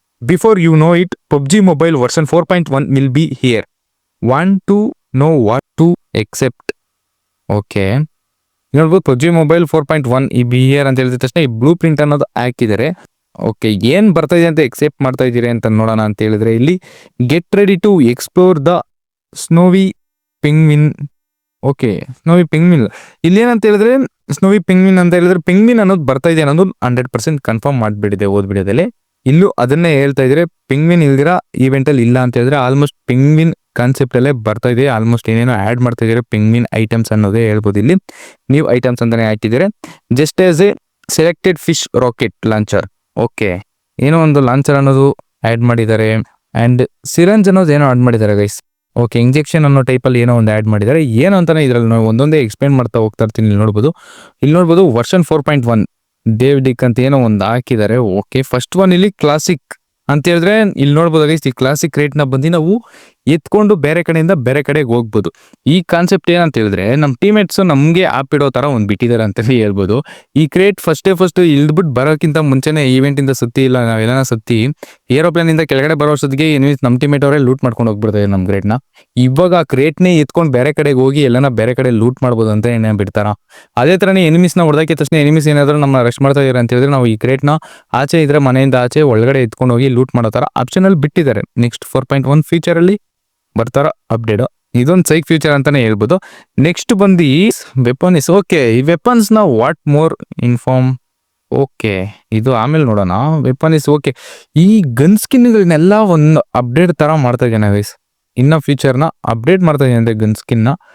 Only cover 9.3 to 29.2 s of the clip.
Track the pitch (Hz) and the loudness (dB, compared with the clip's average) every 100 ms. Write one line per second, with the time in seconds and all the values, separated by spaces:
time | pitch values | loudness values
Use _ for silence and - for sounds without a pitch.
9.3 | 170 151 165 165 160 143 156 127 127 135 | 0 2 0 0 -2 -2 -2 -2 -2 -2
10.3 | - 120 123 131 139 139 131 127 123 131 | -2 0 0 2 2 0 0 -2 -2 -4
11.3 | - 147 113 131 170 165 147 147 147 - | -2 -4 0 0 0 0 0 0 -2 -4
12.3 | - 123 123 117 101 135 175 - _ _ | -4 -6 -4 -2 -2 -4 -6 -14 _ _
13.3 | - - 110 110 104 110 165 214 170 160 | -8 -8 -4 -4 -2 0 2 2 2 0
14.3 | 175 170 156 139 - 151 - 135 127 131 | 0 2 0 -2 -2 -4 -2 -4 -2 -2
15.3 | 120 120 117 113 110 110 110 107 104 107 | -2 -2 -2 0 0 0 0 -2 -2 -2
16.3 | 107 113 113 135 185 - - - - 123 | 0 0 0 0 -2 -6 -20 -14 -6 -2
17.3 | 156 - 196 202 190 214 190 120 120 - | -2 -2 0 2 2 2 4 2 0 -2
18.3 | - 185 165 139 175 - _ _ _ _ | 2 2 2 0 -2 -4 _ _ _ _
19.3 | - - 165 180 185 190 - _ _ _ | -16 -2 2 4 2 0 -4 _ _ _
20.3 | _ 147 151 160 147 151 - 143 _ _ | _ -2 2 2 2 0 -2 -12 _ _
21.3 | _ _ _ 127 139 123 95 - 127 - | _ _ _ -6 -2 -4 -4 -8 -8 0
22.3 | 175 170 156 175 165 110 - - _ 165 | 2 2 0 2 2 0 -6 -20 _ 0
23.3 | 190 240 233 214 208 220 262 262 - - | 2 2 0 2 2 2 0 -2 -8 -12
24.3 | - 190 208 170 185 190 185 175 175 175 | -2 0 0 2 2 4 2 2 2 2
25.3 | 180 - 185 220 240 196 190 135 135 170 | 0 0 2 4 2 2 0 -2 -2 0
26.3 | 160 147 156 190 - 123 123 127 117 160 | 0 0 0 0 -2 -4 -2 -4 -6 -4
27.3 | 147 - 113 143 139 107 104 104 98 101 | -4 -4 -4 -2 -2 -4 -4 -4 -2 -2
28.3 | 101 98 98 95 113 202 - _ _ | -2 -2 -4 -2 -2 -2 -6 _ _